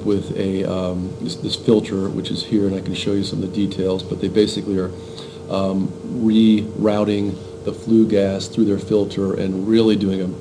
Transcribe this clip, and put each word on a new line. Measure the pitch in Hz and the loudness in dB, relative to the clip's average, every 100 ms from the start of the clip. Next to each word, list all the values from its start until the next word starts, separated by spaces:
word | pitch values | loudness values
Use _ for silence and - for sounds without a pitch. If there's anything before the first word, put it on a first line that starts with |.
with | 104 98 98 101 | 0 0 0 -4
a, | 95 95 | -2 0
um, | 90 92 90 90 92 - | -2 -2 -2 -4 -6 -6
this, | 113 - | -8 -6
this | 107 | -6
filter, | - - 107 - 95 95 | -2 4 4 4 -2 -2
which | - - | -4 -4
is | - | -6
here, | - 107 98 | 0 2 2
and | |
I | 95 | 0
can | 95 | -4
show | 92 104 | -4 -2
you | 101 | -2
some | 98 98 | -2 -4
of | 95 | -4
the | |
details, | 104 98 - 92 92 | -2 -2 0 -2 -2
but | - 85 | -4 -4
they | 98 | 0
basically | 104 104 - 104 95 | 2 2 0 -2 -2
are, | 92 - - - - - - | -2 -6 -14 -14 -14 -14 -6
um, | 95 95 95 95 - | -2 0 0 -2 -4
rerouting | - 123 110 110 110 107 104 - 107 104 104 104 101 101 - - | -8 -2 2 6 6 6 2 0 2 2 2 0 -2 -4 -10 -10
the | 104 | -8
flue | - - 113 107 | -6 2 4 6
gas | 101 98 98 - | 4 2 0 -4
through | - | 0
their | 101 98 | 2 2
filter | - 107 98 - 98 | 2 2 2 -2 -2
and | - 95 95 101 | 0 -2 -2 2
really | 113 110 | 4 4
doing | 101 98 95 | 4 2 0
an | 92 87 | -2 -4